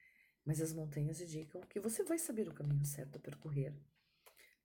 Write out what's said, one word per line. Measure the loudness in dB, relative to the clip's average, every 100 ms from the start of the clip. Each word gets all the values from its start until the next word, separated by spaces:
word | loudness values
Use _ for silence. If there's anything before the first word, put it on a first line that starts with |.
| -20 _ _ _
mas | 0 2
as | 2
montanhas | 0 -2 0 0 0
indicam | -4 -6 -6 -10
que | -6 -2
você | 0 2
vai | 2 2
saber | 2 0 0
o |
caminho | 0 2 4
certo | 4 0 -6 -8
a |
percorrer. | -10 -10 -2 0 0 -2 -14 _ _ _ -20 -20 -20 _